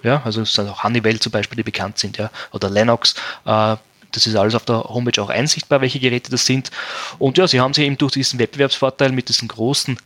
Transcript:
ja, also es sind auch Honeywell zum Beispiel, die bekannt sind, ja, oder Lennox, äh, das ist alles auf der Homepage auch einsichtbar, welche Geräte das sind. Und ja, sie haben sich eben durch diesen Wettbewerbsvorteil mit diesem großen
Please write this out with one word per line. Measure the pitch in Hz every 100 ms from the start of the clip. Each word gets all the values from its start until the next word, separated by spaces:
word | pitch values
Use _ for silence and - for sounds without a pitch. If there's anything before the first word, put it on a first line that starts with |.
ja, | 117 143 123
also | 110
es | 110
sind | - 101
auch | 98
Honeywell | 107 120 110 113
zum | 113
Beispiel, | 107 101 117
die |
bekannt | 107 - 98 -
sind, | 98 -
ja, | 107 - -
oder | - 98
Lennox, | 101 117 117 - - - - -
äh, | 107 107 110 - _ _
das | 110 113
ist | 107
alles | 107
auf | 117 -
der | 113
Homepage | - 123 120 110
auch | 101
einsichtbar, | 107 151 - - 139
welche | 131 135
Geräte | 127 123 -
das | 123
sind. | - 131 - - - - - -
Und | 139 131
ja, | 185
sie | 127
haben | 131
sich | 147 143
eben | 135
durch | 143
diesen | 139 131 123
Wettbewerbsvorteil | 113 139 139 - 135 - 135
mit | 131 -
diesem | - 113
großen | - 117 139 - 123